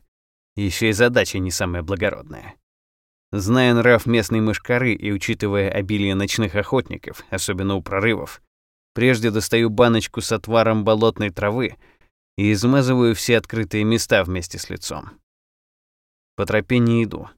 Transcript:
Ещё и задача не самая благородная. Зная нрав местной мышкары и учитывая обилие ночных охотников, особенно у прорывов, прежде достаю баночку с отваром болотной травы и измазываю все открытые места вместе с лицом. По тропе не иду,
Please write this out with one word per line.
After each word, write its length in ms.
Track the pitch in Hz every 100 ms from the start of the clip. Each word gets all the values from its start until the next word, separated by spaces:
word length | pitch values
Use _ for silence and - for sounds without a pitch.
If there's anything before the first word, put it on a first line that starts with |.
| _ _ _ _ _
Ещё 320 | - 101 - 113
и 60 |
задача 480 | 101 120 123 - 101
не 100 | 92
самая 320 | 85 92 87
благородная. 720 | 82 95 98 50 - - - - _ _ _ _ _ _ _
Зная 420 | 104 98 123 127
нрав 320 | 120 117 117 113
местной 340 | 117 107 113
мышкары 520 | 110 104 - 123 127
и 180 | 107 104
учитывая 600 | 101 - 113 104 101 98
обилие 440 | 98 98 104 98
ночных 400 | 95 101 - 107
охотников, 680 | 101 98 131 - - - - -
особенно 440 | 95 - 92 95
у 80 | 98
прорывов, 580 | 82 98 110 107 73 - _ _ _ _ _
прежде 360 | - 123 120 117
достаю 400 | 107 - 117 117
баночку 500 | 104 120 113 - -
с 120 | -
отваром 520 | 110 - 113 113 110
болотной 460 | 104 107 113 - 107
травы 460 | - 104 113 123 - _ _ _ _ _ -
и 160 | 104
измазываю 600 | 104 117 139 127 127 120
все 220 | 110 - 117
открытые 480 | - 113 104 107
места 400 | 107 113 - 110
вместе 340 | 87 92 87 92
с 120 | -
лицом. 400 | 90 - 76 - - _ _ _ _ _ _ _ _ _ _ _ -
По 100 | 98
тропе 320 | 107 101 123
не 260 | 117 117
иду, 240 | 110 - -